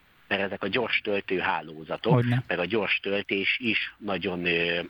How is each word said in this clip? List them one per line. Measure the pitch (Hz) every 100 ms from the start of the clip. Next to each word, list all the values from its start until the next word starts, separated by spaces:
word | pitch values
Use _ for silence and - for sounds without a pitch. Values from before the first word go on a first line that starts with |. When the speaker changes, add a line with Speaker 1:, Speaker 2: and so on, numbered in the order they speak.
| _ _ -
Speaker 1:
Mert | 101
ezek | 98 98
a | 101
gyors | 127 107 -
töltőhálózatok, | 107 101 - 92 90 85 78 78 80 78 113
Speaker 2:
Hogyne. | 120 120 123 -
Speaker 1:
meg | 87
a |
gyors | 90 110 92 -
töltés | 101 101 - 98 95 -
is | 120 104 - -
nagyon, | 104 95 95 87
ö, | 87 85 85 85 85